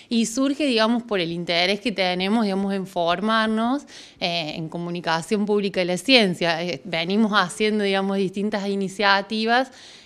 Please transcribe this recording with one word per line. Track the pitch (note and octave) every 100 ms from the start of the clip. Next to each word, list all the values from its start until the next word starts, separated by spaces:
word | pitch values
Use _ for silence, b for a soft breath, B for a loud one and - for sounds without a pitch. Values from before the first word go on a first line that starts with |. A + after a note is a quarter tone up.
| B
Y | A#3 A3
surge, | C4 C#4 C#4+ C#4+
digamos, | A3 A3 A#3+
por | A#3 G3+
el | E3
interés | E3+ F3 E3+ F3+ G#3
que | A#3+
tenemos, | F#3+ F#3 F3+ F#3+ A#3
digamos, | G#3 F#3+ G3
en | G3 F#3
formarnos, | F3+ E3+ F3 G#3+ A3+ A3 A3 A#3 C#4+ - B B B
eh, | F3+ E3+ D3+ -
en | D#3+
comunicación | E3+ F3 F3 E3+ E3 E3 G#3 G#3
pública | G#3 G3 F#3+
de | F3+
la | F3+
ciencia. | - B3+ G3 E3 E3+ E3
Eh, | F3 C#3
venimos | G3 E3 E3+ G#3 G#3+
haciendo, | G#3 F3+ - G#3+ G#3+
digamos, | G3+ G3 G3 G3
distintas | F#3 G3+ G#3 G#3+ G3+
iniciativas | G3 F#3+ F#3+ G3+ G3 G3+ A3 A3 A#3+ B3+ B B B